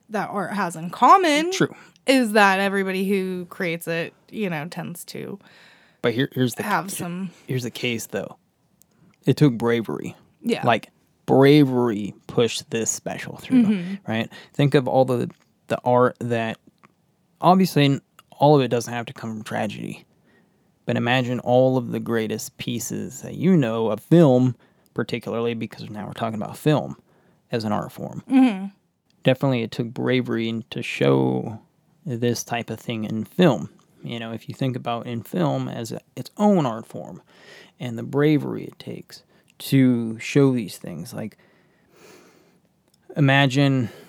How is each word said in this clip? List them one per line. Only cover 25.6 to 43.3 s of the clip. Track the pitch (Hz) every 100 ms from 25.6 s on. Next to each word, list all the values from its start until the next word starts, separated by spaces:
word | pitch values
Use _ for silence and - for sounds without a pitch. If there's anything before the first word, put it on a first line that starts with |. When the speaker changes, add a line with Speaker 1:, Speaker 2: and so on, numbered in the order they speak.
| 113 - 110
Speaker 2:
now | 107 104
we're |
talking | - 117 107
about | - 117
film | 151 143 69 - _ _ _ _ -
as | 120
an | 110
art | 101 -
form. | - 69 - -
Speaker 1:
Mm-hmm. | 262 262 190 196 _ _ _ _ _
Speaker 2:
Definitely | - 127 139 123
it | 113
took | - 117
bravery | 123 123 127 123 117 113
in-, | 113 -
to | 131
show | 117 - 135 135 - - 123 107 _ _ _ _
this | 160 117 120 117
type | - 120 110
of | 110
thing | - 113
in | 107 110
film. | 107 - 180 101 - _ _ _
You | 135 117
know, | 113
if | 113 -
you |
think | 117 135 123
about | 123 117 113
in | 117
film | - 190 151 135 127
as | 131 117
a, | 117 _ -
its | - -
own | 208 190 135
art | 110
form | 113 - - - _ _ - - - -
and | 123 113
the |
bravery | 117 135 151 147 131 107
it | 92 -
takes | - - - - _ _ _ _
to | - 135 127 120 113 113
show | - 147 139
these | 123 107 -
things, | - 80 -
like, | 104 107 _ _ _ _ _ _ _ - - _ _ _ _ _ _ _ _ _ -
imagine | 139